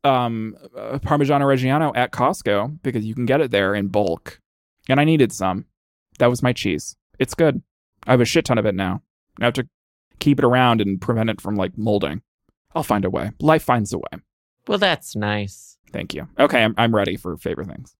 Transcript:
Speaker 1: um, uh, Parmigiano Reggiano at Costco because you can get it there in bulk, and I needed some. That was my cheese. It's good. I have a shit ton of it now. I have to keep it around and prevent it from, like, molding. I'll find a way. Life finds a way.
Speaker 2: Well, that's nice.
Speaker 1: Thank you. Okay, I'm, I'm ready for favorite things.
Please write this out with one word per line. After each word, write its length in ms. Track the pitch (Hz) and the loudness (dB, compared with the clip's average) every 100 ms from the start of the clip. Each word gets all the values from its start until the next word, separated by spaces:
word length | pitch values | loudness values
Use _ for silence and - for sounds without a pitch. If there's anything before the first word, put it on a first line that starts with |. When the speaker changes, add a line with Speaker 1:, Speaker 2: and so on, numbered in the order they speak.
Speaker 1:
um, 520 | 143 131 120 113 110 - - 117 | 2 2 0 -4 -8 -10 -20 -14
uh, 220 | 107 135 | -10 -8
Parmigiano 440 | - 147 139 143 | -2 0 2 2
Reggiano 520 | 139 135 127 143 156 123 | 2 2 2 0 0 -2
at 160 | 123 | -4
Costco 640 | - 131 190 - 101 117 151 | 0 0 0 0 0 -2 -6
because 220 | - 120 | -4 -4
you 100 | 110 | -4
can 120 | 117 120 | -4 0
get 140 | 139 | 2
it 80 | 139 | 2
there 240 | 101 98 | 2 2
in 140 | 104 101 | 0 0
bulk, 520 | 101 98 82 - - _ _ _ _ - | 0 0 -2 -8 -20 _ _ _ _ -2
and 100 | 131 | 2
I 40 | |
needed 260 | 151 160 120 | 4 4 2
some. 340 | - 95 95 - _ _ _ _ _ | 2 -4 -4 -10 _ _ _ _ _
That 120 | 123 | 2
was 120 | 123 | 2
my 100 | 127 | -2
cheese. 420 | 123 104 76 - - _ _ | 0 -2 -2 -6 -18 _ _
It's 160 | 131 | -6
good. 260 | - 160 131 _ _ _ _ - | 2 2 2 _ _ _ _ 2
I 60 | |
have 80 | 127 | 2
a 20 | |
shit 220 | 117 165 - | 4 2 2
ton 100 | 117 | 0
of 80 | |
it 100 | 107 | 0
now. 280 | 95 92 101 _ _ _ - | -2 -4 -6 _ _ _ -2
I 40 | |
have 100 | 120 | -2
to 140 | 127 123 _ _ _ _ _ | -2 -8 _ _ _ _ _
keep 180 | - 139 | 2 4
it 60 | |
around 360 | 123 123 127 113 | 4 4 4 4
and 180 | 98 95 | 0 -2
prevent 280 | - 117 110 | -2 0 -2
it 120 | 101 | -4
from, 140 | 101 104 | -6 -4
like, 200 | 92 92 | -4 -4
molding. 460 | 107 101 85 76 _ _ _ _ _ | -2 0 -2 -6 _ _ _ _ _
I'll 80 | 160 | -8
find 220 | - 104 | -2 -2
a 60 | 95 | 0
way. 220 | 67 87 - | -2 -6 -2
Life 220 | 151 160 | 2 2
finds 300 | - 123 104 | 2 -2 -2
a 60 | 92 | -6
way. 220 | - - _ _ _ _ - | -10 -16 _ _ _ _ -4
Speaker 2:
Well, 120 | 202 | 0
that's 360 | 190 156 - 110 | 0 0 -6 -6
nice. 600 | 104 104 98 - - _ _ | -4 -4 -6 -14 -20 _ _
Speaker 1:
Thank 220 | - - | -12 -10
you. 140 | - - - | -12 -12 0
Okay, 240 | 147 135 | 2 4
I'm, 100 | 110 104 | 0 2
I'm 160 | 117 | 2
ready 220 | 107 98 92 | 2 0 -4
for 200 | 90 80 | -8 -8
favorite 320 | - - 95 | -8 -8 -10
things. 260 | - 127 _ | -14 -20 _